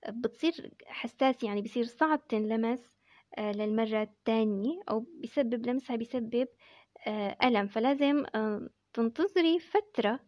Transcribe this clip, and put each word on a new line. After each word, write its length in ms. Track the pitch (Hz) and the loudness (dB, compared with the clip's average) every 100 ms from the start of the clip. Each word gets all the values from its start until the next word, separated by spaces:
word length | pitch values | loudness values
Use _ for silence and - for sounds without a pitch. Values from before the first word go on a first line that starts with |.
| - | -10
بتصير 600 | 220 247 - 320 330 - _ - | -6 -6 -2 -2 -2 -10 _ -18
حساسة، 600 | - 233 _ 262 262 226 | -12 -12 _ 2 2 -2
يعني 140 | 202 | -4
بصير 240 | 214 - 233 | -4 -2 -4
صعب 420 | - 311 302 _ | 0 2 2 _
تنلمس، 720 | 220 214 220 226 247 - _ _ _ _ - | -2 0 0 0 -2 -6 _ _ _ _ -6
آه، 140 | 214 | -4
للمرة 500 | 208 214 214 226 220 | -2 0 0 0 0
الثانية، 800 | 214 _ - 226 220 202 214 349 415 | -2 _ 0 2 2 2 -2 -4 -4
أو 160 | 220 233 339 | -4 -4 -10
بسبب 420 | 233 - 247 233 226 | -6 0 0 0 -2
لمسها 280 | 254 - 233 | -4 -2 -6
بسبب، 520 | 226 254 226 233 254 _ - - _ - - | -4 -6 -2 -2 -2 _ -20 -20 _ -12 -6
آه، 300 | 214 202 - | -4 -4 2
ألم. 240 | 254 226 202 | 2 4 0
فلازم، 580 | 220 233 277 285 294 - 214 | 0 0 2 4 2 0 -2
آه، 340 | 214 208 - _ _ | -2 -2 -8 _ _
تنتظري 680 | - 226 233 359 381 330 339 | -2 -2 2 0 4 4 2
فترة 600 | - 415 415 - 208 240 | 2 -2 0 -2 0 -2